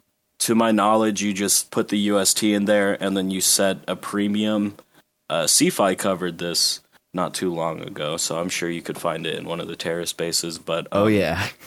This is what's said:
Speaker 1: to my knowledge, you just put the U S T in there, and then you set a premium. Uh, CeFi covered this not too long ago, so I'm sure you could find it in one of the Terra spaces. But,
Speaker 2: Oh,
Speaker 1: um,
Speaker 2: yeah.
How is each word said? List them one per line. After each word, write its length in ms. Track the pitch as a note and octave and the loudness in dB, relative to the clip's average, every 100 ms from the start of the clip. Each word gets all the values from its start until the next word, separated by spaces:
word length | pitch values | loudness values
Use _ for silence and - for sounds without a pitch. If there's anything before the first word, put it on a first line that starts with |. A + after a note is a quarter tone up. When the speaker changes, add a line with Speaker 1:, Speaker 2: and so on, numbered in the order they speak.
| _ _ _ - | _ _ _ -4
Speaker 1:
to 160 | - A2+ | 2 4
my 160 | A2+ | 4
knowledge, 500 | G#2+ G#2 A2 A2 G2 | 6 6 6 4 0
you 100 | G2+ | -2
just 400 | F#2+ G2 - - | 0 0 0 0
put 160 | - A2+ | -2 0
the 120 | G#2 | 0
U 200 | G2+ G2+ | 2 2
S 140 | F#2+ | 2
T 200 | - G#2+ | 2 2
in 120 | G2+ G2+ | 2 4
there, 360 | G#2 G2 G2 | 4 4 0
and 140 | G2 G2 | -2 0
then 160 | F#2+ | -2
you 80 | F#2 | 0
set 380 | - - G2 F#2+ - | 0 2 2 0 -6
a 80 | F2+ | -8
premium. 800 | - G2+ G#2 G#2 G#2+ G#2+ G#2 G2+ - _ _ _ - | -4 -2 0 0 0 0 -2 -6 -20 _ _ _ -4
Uh, 140 | E2 D#2 | -2 2
CeFi 520 | - F3 F3+ G2 F#2 | 2 2 4 2 2
covered 400 | G2+ F2+ F2+ E2 | -2 -2 -4 -4
this 440 | F2 E2 - - _ _ _ | -4 0 -2 -2 _ _ _
not 200 | F2+ E2 | -4 -4
too 180 | - F#2 | -2 -2
long 300 | E2 E2 E2 | -2 -2 -4
ago, 360 | E2+ - D2+ E2 | -8 -8 -6 -4
so 200 | - E2 | -4 -4
I'm 120 | F2+ | -4
sure 200 | - E2+ | -4 -4
you 120 | E2+ | -4
could 140 | E2 D#2 | -8 -4
find 260 | E2+ D#2+ E2 | -4 -4 -4
it 100 | D#2+ | -6
in 60 | D#2+ | -6
one 140 | E2+ | -8
of 80 | E2 | -8
the 80 | E2 | -8
Terra 300 | F2 E2+ E2+ | -6 -4 -6
spaces. 540 | - E2+ D#2+ E2+ E2 | -6 -4 -2 -4 -8
But, 280 | - E2 E2 | -4 -4 -2
Speaker 2:
Oh, 160 | G2+ G#2+ | 2 4
Speaker 1:
um, 60 | |
Speaker 2:
yeah. 340 | G#2 D#2+ F#2 G2+ - | 4 2 -2 -6 -10